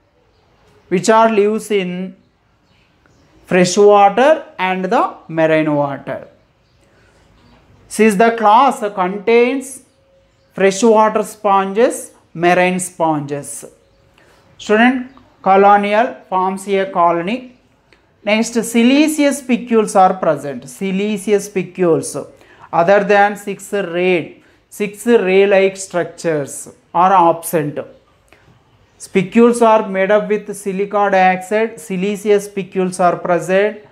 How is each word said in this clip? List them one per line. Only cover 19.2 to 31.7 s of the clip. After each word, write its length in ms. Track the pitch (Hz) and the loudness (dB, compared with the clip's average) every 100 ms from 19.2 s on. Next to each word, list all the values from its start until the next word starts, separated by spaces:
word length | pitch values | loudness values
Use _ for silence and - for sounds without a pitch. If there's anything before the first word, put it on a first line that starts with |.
| 285 247 | -2 -2
spicules 560 | - 233 - 226 202 196 | -4 -4 0 0 2 2
are 200 | 185 185 | 2 2
present. 480 | 175 143 139 123 - | -2 -2 -6 -12 -14
Siliceous 760 | - 196 190 208 214 208 202 190 | -10 -6 -4 -4 -4 -2 -2 -2
spicules, 720 | 190 160 - 175 147 160 143 - - _ _ - | -8 -8 -2 0 0 -2 -10 -12 -20 _ _ -6
other 320 | 165 170 202 | 0 2 2
than 320 | 190 202 202 202 | 4 2 2 -2
six 360 | - 190 - | -10 -12 -8
rayed, 680 | 202 180 175 185 175 117 - _ _ _ | -8 -4 -2 0 0 -4 -14 _ _ _
six 360 | - 208 208 233 | -10 -10 -6 0
ray-like 720 | 233 185 190 196 196 190 190 | 2 2 2 4 2 2 -2
structures 920 | - 180 170 - 170 151 135 - - - _ | -8 -6 -6 -6 -4 -4 -6 -12 -18 -20 _
are 200 | 170 185 190 170 | 0 2 4 4
absent. 480 | 165 - 165 147 139 117 - _ _ _ _ _ _ _ _ _ _ | 0 -4 -4 -4 -8 -14 -20 _ _ _ _ _ _ _ _ _ _
Spicules 640 | - 196 185 233 240 233 | -4 -4 0 4 4 4
are 260 | 226 220 196 | 4 2 0
made 220 | 190 190 | -2 0
up 180 | 208 185 | 0 0
with 260 | 214 214 190 | -4 -6 -10
silica 540 | 202 190 196 202 202 | -8 -6 -4 -2 0
dioxide. 680 | 190 185 185 - 214 226 | 2 2 0 -4 -2 -2